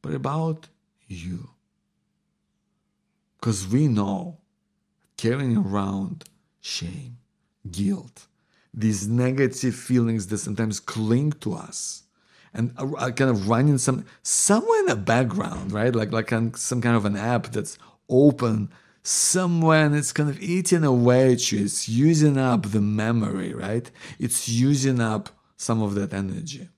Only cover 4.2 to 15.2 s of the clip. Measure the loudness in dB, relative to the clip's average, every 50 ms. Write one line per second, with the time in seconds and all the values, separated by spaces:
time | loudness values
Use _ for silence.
4.2 | -6 -10 -14 -16 _ _ _ _ _ _ _ _ _ _ _ _ _ _ _ -4
5.2 | -2 -2 0 0 0 0 0 0 0 0 0 -2 -2 -2 -4 -4 -6 -6 -8 -12
6.2 | -16 -20 _ _ _ _ _ _ _ -10 -10 -8 -8 -8 -10 -12 -14 -16 -18 -20
7.2 | _ _ _ _ _ _ _ _ _ -12 -6 -2 -2 -2 -2 -2 -6 -16 _ -20
8.2 | -20 _ _ _ _ _ _ _ _ _ -8 -2 0 0 0 0 -2 -2 0 0
9.2 | 2 0 2 2 0 0 0 -2 -2 -2 -2 -4 -4 0 2 2 2 2 0 -2
10.2 | -4 -4 -6 -6 -4 -6 -4 -2 -2 -2 -2 -6 _ -8 -6 -4 0 2 2 2
11.2 | 2 0 -4 -4 -6 -8 -8 -8 -10 -14 -12 -12 -12 -12 -12 -14 _ _ _ _
12.2 | _ _ _ _ _ _ _ -4 -4 -4 -4 -6 -8 -6 -4 -4 -4 -4 0 0
13.2 | 2 2 2 0 2 2 2 4 4 4 4 2 2 0 -2 -2 -6 -12 -20 _
14.2 | _ -4 -2 0 2 4 2 2 4 2 2 2 4 2 0 -2 0 2 2 2